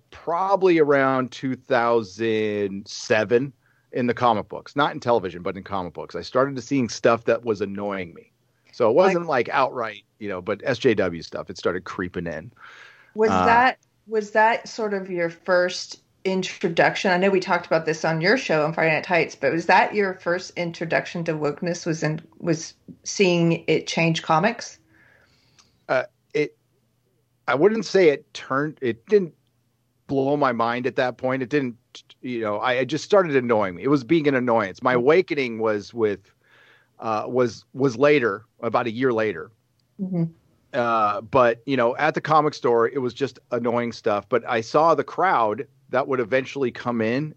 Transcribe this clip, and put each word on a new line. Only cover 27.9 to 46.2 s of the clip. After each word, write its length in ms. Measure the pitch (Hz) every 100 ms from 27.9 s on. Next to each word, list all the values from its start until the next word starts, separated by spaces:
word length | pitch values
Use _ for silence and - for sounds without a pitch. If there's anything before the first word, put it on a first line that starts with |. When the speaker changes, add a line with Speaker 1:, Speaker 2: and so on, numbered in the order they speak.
| 190 170
Speaker 1:
it 260 | 139 -
turned, 420 | - - 131 151 -
it 260 | 123 113 -
didn't 280 | 208 165 - _ _ _ _ _ _ -
blow 300 | 139 135 147
my 160 | 135
mind 340 | 117 113 123 127
at 100 | 139
that 200 | 127 117
point. 260 | 131 131
It 60 | 120
didn't, 280 | 147 127 110 _ - - -
you 180 | 123 117
know, 180 | 107 104
I, 160 | 123
it 120 | 123 131
just 180 | 151
started 320 | - 202 175 135
annoying 400 | 120 107 95 85
me. 60 |
It 60 | 120
was 160 | 147
being 220 | 117 165 147
an 60 |
annoyance. 480 | 135 123 113 98 92
My 120 | 127
awakening 640 | 127 123 175 180 151 123 113
was 360 | 110 104 95
with, 260 | 120 107 95 _ _ _ _ _ _ _ _
uh, 240 | 113 107 117
was, 380 | 127 120 95 _
was 220 | 135 135 113
later, 480 | 147 147 113 101 - _
about 260 | 117 120 120
a 40 |
year 220 | 113 131
later. 380 | 110 107 82 95 _ _ _ _ -
Speaker 2:
Mm-hmm. 240 | 185 175 165 - _ _ _
Speaker 1:
Uh, 480 | 135 117 113 117 104
but, 420 | 113 135 120 117 -
you 100 | 131
know, 200 | 120 131
at 180 | 151
the 60 | 165
comic 340 | - 156 147
store, 340 | - 123 117 117
it 120 | 139
was 140 | 123
just 240 | 123 131 - _
annoying 400 | 120 120 120 120
stuff. 360 | - 110 104 -
But 160 | 120 131
I 120 | 120
saw 340 | 110 151 165
the 100 | 147
crowd 600 | - - 180 143 110 107 - _ _
that 180 | 127 143
would 100 |
eventually 540 | 131